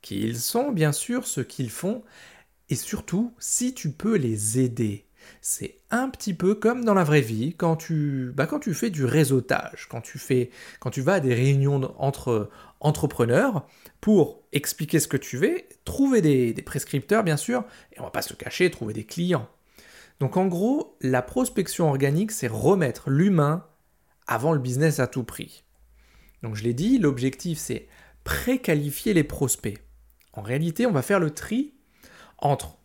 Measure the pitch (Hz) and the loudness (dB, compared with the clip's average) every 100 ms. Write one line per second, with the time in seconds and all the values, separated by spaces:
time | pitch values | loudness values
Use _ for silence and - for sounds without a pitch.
0 | - 101 110 117 - 233 285 196 156 143 | -8 -4 -4 -4 -4 -2 -2 2 2 0
1 | - 247 - - 120 - 123 - 180 233 | -4 -4 -4 -6 -6 -6 -8 -4 -6 -6
2 | - - - - _ _ _ 123 - - | -10 -20 -20 -20 _ _ _ -6 -4 -8
3 | - 180 240 - - - 247 254 151 - | -4 -2 -2 -6 -6 -2 -2 -4 -8 -4
4 | 208 208 123 107 107 123 127 117 110 101 | 0 0 0 -2 0 2 0 0 -4 -4
5 | _ _ - - - - - - _ 233 | _ _ -20 -12 -8 -6 -8 -14 _ -2
6 | 262 - - 175 180 214 220 247 226 196 | -2 -6 -6 0 0 2 0 2 2 4
7 | 156 151 117 110 135 - 170 160 - 160 | 6 4 2 -2 -4 0 0 0 -2 -2
8 | 147 135 127 139 143 294 254 156 233 160 | 0 -2 -4 -2 -2 -2 -4 -2 -2 0
9 | 127 151 131 131 - - - - - 120 | 2 4 4 2 2 -2 -2 -16 -12 -12
10 | - 135 - 127 123 - - - 127 139 | -12 -16 0 0 0 -8 -20 -10 -8 -2
11 | 135 190 135 120 135 139 139 139 131 - | 0 2 2 2 4 4 4 2 -2 -2
12 | 139 - - 113 104 - - _ 147 151 | -2 -2 -2 -2 -2 -12 -20 _ 0 2
13 | 147 - 117 131 262 190 - _ - _ | -2 0 4 4 4 0 -6 _ -20 _
14 | - 208 147 - _ 147 - - 151 - | 4 4 4 -2 _ -4 -4 -6 0 0
15 | - 131 - 123 208 359 - - - - | 0 -4 -4 -2 0 0 -8 -16 -8 0
16 | 277 240 160 135 120 110 - 143 - 143 | 4 6 6 4 2 -2 -6 -8 -4 -6
17 | - 214 185 147 - 240 - - - - | 2 2 2 0 0 -2 -4 -14 -20 -16
18 | - - - - - - 180 - 110 104 | -8 -6 -6 -10 -10 0 0 0 -8 -8
19 | 104 - 180 160 110 _ _ - - - | -8 -4 0 0 -2 _ _ -20 -20 -20
20 | - _ 139 180 190 175 214 294 - _ | -20 _ -2 2 0 2 0 0 -4 _
21 | 131 127 - 254 254 - 175 - 160 135 | 0 0 0 -2 0 -2 -4 0 2 4
22 | 139 151 214 - 120 110 143 196 143 - | 2 2 0 -2 -4 0 4 4 2 -2
23 | - 139 196 175 147 170 - _ _ _ | 0 4 4 4 4 0 -6 _ _ _
24 | _ _ - 117 143 156 127 123 156 147 | _ _ -4 0 2 2 0 2 2 2
25 | 123 131 113 - - - _ _ _ _ | -2 -2 -8 -10 -14 -16 _ _ _ _
26 | _ - _ _ 117 107 117 120 202 262 | _ -20 _ _ -10 -4 -2 0 2 4
27 | 156 123 131 - 175 156 - - - - | 4 2 -2 -2 -8 -6 -6 -8 -10 -20
28 | - _ - - - 254 - 151 147 - | -20 _ -6 -4 0 0 2 0 0 -4
29 | 220 180 147 - 135 - 107 104 - _ | 2 2 2 -2 -2 -2 -6 -10 -18 _
30 | _ _ _ - 101 135 165 160 240 151 | _ _ _ -14 -6 -2 -2 0 0 0
31 | - 196 160 147 - 233 294 _ _ _ | 2 2 2 -4 -4 -4 -4 _ _ _
32 | - - - - 139 139 - - | -20 -20 -20 -4 -2 -2 -4 -16